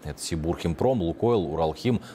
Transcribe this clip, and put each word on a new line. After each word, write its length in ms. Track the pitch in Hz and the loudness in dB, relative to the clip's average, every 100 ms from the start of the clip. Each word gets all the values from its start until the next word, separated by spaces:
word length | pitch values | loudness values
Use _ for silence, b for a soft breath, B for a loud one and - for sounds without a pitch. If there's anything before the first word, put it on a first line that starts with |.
это 160 | 76 71 | -10 -8
Сибурхимпром, 840 | - 82 78 82 87 78 123 127 | -4 -2 -2 0 -2 2 2 2
Лукойл, 420 | 85 82 113 117 | 0 0 2 2
Уралхим, 560 | 78 78 80 78 123 113 B | 2 0 0 0 0 0 B